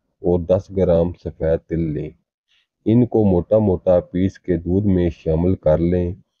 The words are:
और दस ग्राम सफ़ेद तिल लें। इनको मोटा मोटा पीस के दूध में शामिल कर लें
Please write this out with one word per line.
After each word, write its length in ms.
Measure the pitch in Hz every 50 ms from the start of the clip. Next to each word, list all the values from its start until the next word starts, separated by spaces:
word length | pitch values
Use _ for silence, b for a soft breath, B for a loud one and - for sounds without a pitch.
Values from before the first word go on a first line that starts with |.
| _ _ _ _
और 180 | - 90 87 90
दस 240 | 85 85 90 95 - -
ग्राम 400 | 95 95 90 87 85 85 85 87 85
सफ़ेद 460 | - - - - - 80 80 82 82
तिल 200 | - - 85 82 82 80
लें। 240 | 147 - - 156 - _ _ _ _ _ _ _ _ _ _ _ _ _ _
इनको 360 | 101 110 123 123 117 - 113 107
मोटा 340 | 101 92 87 85 - 107 110
मोटा 380 | 107 101 90 82 - 92 90 90
पीस 340 | 87 - - 90 95 98 - -
के 180 | _ - 90 85
दूध 260 | 87 87 90 98 107
में 220 | 101 92 90 87 87
शामिल 420 | 82 - - 80 78 80 87 92 92
कर 240 | - - 90 - 80
लें 360 | 85 85 90 90 90 87 92 - - _ _ _